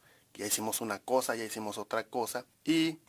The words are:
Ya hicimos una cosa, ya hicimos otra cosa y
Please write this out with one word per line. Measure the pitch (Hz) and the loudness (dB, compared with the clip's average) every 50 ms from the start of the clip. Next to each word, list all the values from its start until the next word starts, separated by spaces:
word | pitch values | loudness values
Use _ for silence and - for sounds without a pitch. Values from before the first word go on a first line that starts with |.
| _ - - _ _ _ - | _ -20 -20 _ _ _ -8
Ya | - 101 | -6 -2
hicimos | 104 - - 110 110 104 - | 0 0 0 0 0 -2 -2
una | 120 110 101 101 | -2 -2 -4 -4
cosa, | - - 127 131 127 - 120 | 0 2 2 2 4 2 0
ya | 113 113 | -2 -2
hicimos | 107 - 113 110 104 101 110 | -4 -4 -4 -4 -4 -4 -6
otra | 104 - - 113 110 - | -4 -2 -2 -2 -2 -2
cosa | - 127 113 107 - 123 - - _ _ | -2 -2 -2 -2 -2 -6 -8 -10 _ _
y | - 151 165 160 160 165 156 - _ | 0 2 4 4 4 2 0 -4 _